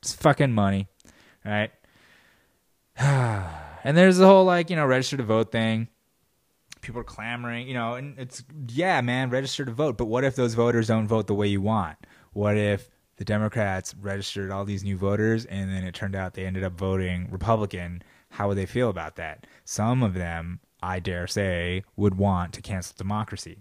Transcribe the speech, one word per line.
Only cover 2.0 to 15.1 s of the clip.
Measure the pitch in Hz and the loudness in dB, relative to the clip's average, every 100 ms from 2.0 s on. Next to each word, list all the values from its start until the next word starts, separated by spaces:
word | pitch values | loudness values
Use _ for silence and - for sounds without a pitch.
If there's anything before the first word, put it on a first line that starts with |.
| _ _ _ _ _ _ _ _ _ - | _ _ _ _ _ _ _ _ _ 0
<sighs> | 139 139 120 104 90 80 - - - | 2 2 2 -2 -6 -10 -16 -8 2
And | 156 | 8
there's | 190 180 | 8 10
the | 190 | 10
whole, | 196 | 10
like, | 185 175 170 | 8 4 2
you | 170 | 0
know, | 143 | 4
register | 127 127 135 | 2 2 -4
to | |
vote | 110 110 113 | 2 2 2
thing. | 113 113 110 113 _ _ _ _ _ _ _ _ - | 0 0 0 -4 _ _ _ _ _ _ _ _ -20
People | - 120 | -12 -12
are | |
clamoring, | 113 - 110 120 120 117 127 | -12 -10 -8 -6 -6 -8 -6
you | |
know, | 127 117 123 | -4 -4 -6
and | 143 135 | -10 -12
it's, | 127 - - 156 123 | -14 -14 -18 -14 -8
yeah, | 123 180 160 | -2 2 2
man, | 120 123 131 | 2 0 0
register | 123 135 - 135 | -2 -2 -6 -6
to | |
vote. | 113 156 117 | -2 -2 0
But | 113 | -2
what | 120 | 2
if | 135 127 | 0 2
those | 123 | 0
voters | 113 117 117 110 | 2 2 4 2
don't | 113 107 | 2 2
vote | 113 101 | 0 0
the | |
way | 104 104 | 0 2
you | 98 | 2
want? | 98 110 85 76 - - _ | 0 0 -2 -8 -20 -20 _
What | 101 104 104 | -2 0 2
if | 104 101 - _ _ _ | 2 0 -4 _ _ _
the | 98 | -2
Democrats | 104 107 120 104 95 - 87 | 0 0 0 -2 -2 -6 -10
registered | 101 98 98 101 95 | -8 -6 -6 -8 -6
all | 98 101 | -6 -4
these | 98 | -4
new | 98 92 | -4 -2
voters | 98 | 0